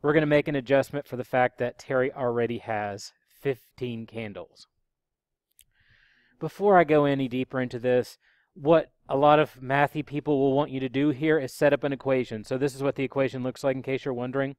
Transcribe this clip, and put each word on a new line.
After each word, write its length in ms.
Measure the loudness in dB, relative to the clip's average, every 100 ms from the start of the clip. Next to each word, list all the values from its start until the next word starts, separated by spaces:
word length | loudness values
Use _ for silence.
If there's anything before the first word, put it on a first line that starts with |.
We're 140 | 2
gonna 100 | 2
make 240 | 4 2 2
an 80 | -4
adjustment 500 | 2 2 2 -6 -10
for 100 | -10
the 60 |
fact 360 | -4 0 0 _
that 200 | -8 -8
Terry 320 | -4 -2 -2
already 480 | -2 -4 -2 -2 -4
has 540 | -6 -6 -6 -8 -14 _ _
fifteen 760 | _ -6 -6 _ _ -10 -10 -12
candles. 600 | -12 -12 -12 -16 _ -20 _ _ _ _ _ _ _ _ _ _ _ _ _ _ _ _ _
Before 380 | -12 -2 4 6
I 60 |
go 200 | 6 4
any 240 | 4 0 -2
deeper 320 | -4 -4 -4
into 180 | -6 -4
this, 380 | 0 2 0 -8 _ _ _
what 360 | -8 2 4 2 _ _
a 120 | 2
lot 200 | 6 6
of 220 | 4 -4
mathy 440 | -4 0 0 -2
people 360 | -6 -8 -2 0
will 160 | 2 2
want 140 | -2
you 100 | -4
to 80 | -4
do 220 | 0 0
here 280 | 0 0 0
is 140 | 0
set 200 | 0 2
up 100 | 2
an 80 | -2
equation. 500 | -4 -2 -2 -2 -8
So 140 | -6 -2
this 180 | -2
is 80 | -2
what 140 | -4 -2
the 80 |
equation 380 | -4 -2 -2 -2
looks 200 | -8 -4
like 140 | -4 -4
in 60 |
case 240 | -4 -6 -4
you're 80 |
wondering. 420 | -6 -4 -4 -4